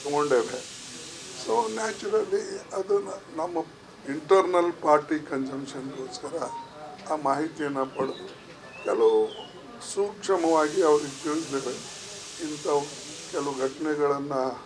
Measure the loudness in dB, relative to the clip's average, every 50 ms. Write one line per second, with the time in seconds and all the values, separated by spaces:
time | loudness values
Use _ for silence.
0 | -2 2 2 4 6 6 6 6 6 2 -2 -6 -8 -10 -14 -14 -14 -14 -12 -12
1 | -12 -12 -12 -14 -14 -12 -12 -10 -2 2 2 2 2 2 -2 -2 -4 -4 -4 -4
2 | -4 0 0 0 2 2 0 -2 -2 -2 -8 -10 -10 -6 -6 -6 0 2 2 2
3 | 2 -2 -8 -10 -12 -10 -6 -6 -4 -4 -2 -4 -6 -6 -10 -20 -20 -20 -20 -14
4 | -8 -6 -6 -6 4 6 6 8 8 6 4 4 4 4 0 0 4 6 6 6
5 | 6 2 -2 -2 -2 -4 -4 -4 -4 -4 -6 -8 -8 -8 -10 -10 -10 -10 -8 -8
6 | -10 -10 -10 -10 -10 -6 -6 -4 -4 -4 -6 -10 -12 -12 -14 -14 -14 -14 -14 -14
7 | -6 -4 -4 0 2 2 2 2 2 -2 -2 -4 -2 -2 0 0 -2 -2 0 -2
8 | -2 -2 -2 -8 -10 -12 -14 -16 -18 -18 -18 -18 -18 -16 -16 -6 -2 0 4 6
9 | 6 8 8 6 4 2 -2 -10 -14 -14 -16 -18 -16 -16 -16 -14 -12 -6 0 0
10 | 0 0 -2 -6 0 2 2 4 6 6 6 6 6 4 4 4 6 6 6 6
11 | 4 0 -8 -6 -4 -2 -2 -2 -2 -2 -4 -2 -2 -2 -6 -6 -8 -12 -12 -12
12 | -12 -12 -12 -12 -12 -12 -10 -8 -6 -6 -6 -4 0 2 2 2 2 0 -8 -12
13 | -12 -12 -12 -12 -12 -6 -4 -2 -2 -2 -2 0 -2 -2 -2 -2 -2 -2 2 2
14 | 4 2 2 2 0 -2 0 0 0 0 -2 -6 -12